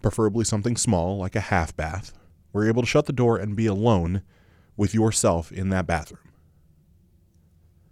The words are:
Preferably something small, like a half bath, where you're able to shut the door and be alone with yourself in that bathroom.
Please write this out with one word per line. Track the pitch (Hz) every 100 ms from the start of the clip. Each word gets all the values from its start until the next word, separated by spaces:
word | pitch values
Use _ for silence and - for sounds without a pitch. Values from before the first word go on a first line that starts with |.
Preferably | 107 107 107 110
something | 110 107 113 117
small, | - 92 87 98
like | 92
a | 110
half | - 92 80
bath, | - 78 85 - - _ _ _
where | 101
you're | 107
able | 113
to | 120
shut | 151 151
the |
door | 127 120 110
and | 104 101
be |
alone | 110 98 117 98 85 95 - _ _ _ _ -
with | 104
yourself | 110 110 - 107 85 82
in | 90 95
that | 95 85
bathroom. | 82 76 - _ _ _ _ _ _ _ _ _ _ _ _ _ _ _ _ _